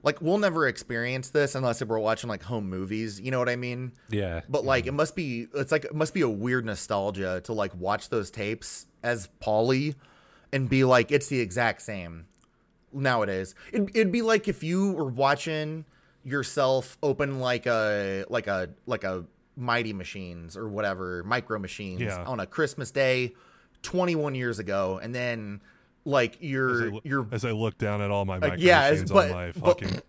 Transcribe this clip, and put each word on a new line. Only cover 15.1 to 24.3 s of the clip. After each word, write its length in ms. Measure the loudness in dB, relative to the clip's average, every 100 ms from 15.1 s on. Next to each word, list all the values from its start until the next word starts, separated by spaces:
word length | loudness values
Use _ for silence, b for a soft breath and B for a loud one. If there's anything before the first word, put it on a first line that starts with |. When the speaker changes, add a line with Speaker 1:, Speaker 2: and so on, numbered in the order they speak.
Speaker 1:
watching 760 | 2 2 2 0 -4 -4 -8 -12 b b b
yourself 760 | -6 -4 -2 2 4 4 0 -2
open, 360 | -2 0 -2 0
like, 260 | 0 0 2
a, 580 | 2 2 0 0 -4 -2
like, 180 | -2 0
a, 220 | -2 -2 -8 -6
like, 160 | -4
a 200 | -2 -4 -8 _ _ -8
Mighty 360 | 0 0 0
Machines 640 | -6 -10 -10 -10 -12 -14 -10
or 120 | -6
whatever, 560 | -2 -2 -2 -4 -6
Micro 340 | -2 -2 -2 -6
Machines 420 | -4 -8 -8 -4
Speaker 3:
Yeah. 200 | -4 -4
Speaker 1:
on 140 | -6 -6
a 60 | -4
Christmas 440 | -2 -2 -2 -6
day 420 | 0 2 2 -2 b b b b _
twenty-one 520 | -4 0 2 2 0